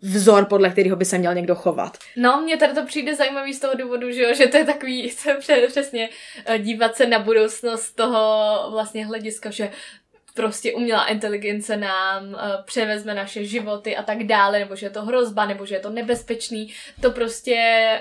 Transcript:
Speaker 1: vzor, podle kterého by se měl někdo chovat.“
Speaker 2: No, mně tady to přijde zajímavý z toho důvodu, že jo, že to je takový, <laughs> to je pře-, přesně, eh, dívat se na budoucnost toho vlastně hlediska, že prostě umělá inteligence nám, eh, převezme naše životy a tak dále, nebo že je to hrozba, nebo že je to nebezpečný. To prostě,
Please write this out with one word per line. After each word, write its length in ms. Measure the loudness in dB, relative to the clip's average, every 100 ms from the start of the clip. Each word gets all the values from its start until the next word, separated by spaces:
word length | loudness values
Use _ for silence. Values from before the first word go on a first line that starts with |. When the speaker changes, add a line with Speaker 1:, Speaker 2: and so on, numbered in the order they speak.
Speaker 1:
vzor, 420 | -4 4 8 8
podle 260 | 8 6 4
kterého 260 | 4 2 2
by 80 |
se 140 | 0 0
měl 160 | 0
někdo 200 | 0 0
chovat.“ 440 | 0 0 0 -2 -8 -12 0
Speaker 2:
No, 240 | 4 4
mně 160 | 2 2
tady 180 | 2
to 120 | 2 -4
přijde 280 | -4 -4
zajímavý 400 | 0 0 -2 -6
z 60 | -4
toho 140 | -4
důvodu, 360 | -2 -4 -6 -4
že 120 | 0
jo, 120 | 2
že 120 | 6 6
to 100 | 6
je 80 |
takový, 480 | 2 -2 -4 -6 -6 -6
<laughs> 40 |
to 80 | -2
je 60 | -2
pře-, 300 | 2 4 4
přesně, 400 | 2 -4 -4 -6 -8 -20 -12 -4
eh, 120 | -2
dívat 380 | -2 0 0 2
se 100 | 2
na 120 | 2
budoucnost 720 | 4 4 2 0 -6 -6 -6 -2
toho 240 | 0 2 2 2 2 0 -2
vlastně 360 | -4 -4 -6 -8
hlediska, 440 | -8 -8 -10 -10
že 200 | -8 -8 -8 -20 -20 _ _ _
prostě 400 | -4 -4 -4 -4
umělá 300 | -2 0 0 0
inteligence 720 | -2 -4 -4 -4 -6 -4 -4
nám, 580 | -2 -2 -2 -4 -8
eh, 40 | -10 -6 -6
převezme 500 | -6 -4 -2 -4 -6
naše 300 | -8 -8 -8
životy 520 | -6 -6 -6 -6 -6 -6
a 60 |
tak 220 | -4 -4
dále, 340 | 0 4 4 2
nebo 180 | -2 -6
že 100 | -10
je 40 |
to 120 | -8
hrozba, 440 | -2 0 0 0 -2
nebo 200 | -2 -6
že 80 |
je 60 | -6
to 100 | -6
nebezpečný. 800 | -6 -4 -4 -4 -8 -8 -10 -10 -14 -20 -2
To 80 | -2
prostě, 720 | 0 -4 -4 -2 0 4 4 4 0